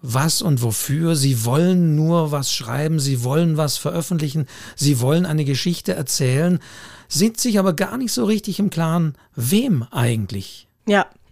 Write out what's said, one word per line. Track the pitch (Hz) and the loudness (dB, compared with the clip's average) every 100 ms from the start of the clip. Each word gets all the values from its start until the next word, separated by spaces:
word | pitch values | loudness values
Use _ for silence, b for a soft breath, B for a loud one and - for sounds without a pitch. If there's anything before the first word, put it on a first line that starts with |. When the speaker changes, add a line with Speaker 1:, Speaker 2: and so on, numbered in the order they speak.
Speaker 1:
was | 127 127 156 - | -4 0 0 0
und | 190 131 | 0 0
wofür. | 117 101 - 147 165 156 | 0 -2 -2 0 0 2
Sie | 139 123 117 | 2 0 0
wollen | 139 180 180 165 151 | 2 4 4 4 2
nur | 156 170 156 | 2 2 0
was | 147 131 | -2 -2
schreiben, | - 117 131 156 160 | -4 -4 -4 0 0
sie | 139 127 | 0 0
wollen | 123 151 170 156 | 0 2 2 2
was | 151 - | 0 -2
veröffentlichen, | 147 170 - 165 151 156 135 B B B | -4 -4 -2 -2 -2 -4 -6 B B B
sie | 139 131 | 2 2
wollen | 127 165 175 | 2 2 2
eine | 156 139 | 0 0
Geschichte | 135 175 170 - 180 | 0 -2 -4 -4 -4
erzählen, | 135 - 127 135 170 180 B B B B B | -2 0 0 2 2 0 B B B B B
sind | 143 220 226 | 0 0 0
sich | 247 208 | 0 2
aber | 190 | 2
gar | 165 180 247 | 0 -2 -4
nicht | 240 | -4
so | 254 214 | -2 0
richtig | 214 208 180 | 0 -2 -2
im | 202 | -2
Klaren, | 160 165 170 160 - b - | 0 0 2 0 -4 b -6
wem | 120 202 269 147 117 | 0 2 4 0 0
eigentlich. | - 120 113 98 98 - - - _ - | 0 0 0 -2 -6 -10 -16 -20 _ 0
Speaker 2:
Ja, | 202 - _ - | 0 0 _ -6